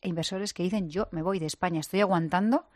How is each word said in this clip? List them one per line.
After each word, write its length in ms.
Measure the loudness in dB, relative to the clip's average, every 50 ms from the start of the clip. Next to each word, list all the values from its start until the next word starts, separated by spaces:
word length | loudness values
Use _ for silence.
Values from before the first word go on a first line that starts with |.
e 80 | -6 -4
inversores 440 | -2 -2 -2 -2 -2 -4 -4 -4 -4
que 100 | -2 -2
dicen: 260 | 0 0 0 -2 -2
"Yo 180 | -2 -4 -4 -4
me 100 | -4 -4
voy 180 | -2 -2 -2 -2
de 60 | -2
España, 340 | -4 -4 -2 -2 0 0 -2
estoy 220 | -4 0 2 2
aguantando, 680 | 4 4 4 2 2 2 2 2 4 4 2 2 0 _ _